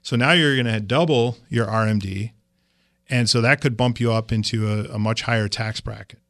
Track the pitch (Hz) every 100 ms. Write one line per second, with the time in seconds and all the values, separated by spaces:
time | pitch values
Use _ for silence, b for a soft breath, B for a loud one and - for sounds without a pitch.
0 | - 120 127 175 151 131 120 110 101 131
1 | 170 131 117 117 _ 117 104 110 110 107
2 | 98 95 110 _ _ _ _ _ _ _
3 | _ 127 113 120 117 147 143 113 123 117
4 | 120 113 113 113 104 113 110 107 107 107
5 | 107 113 - 117 104 - 110 110 - 107
6 | 104 -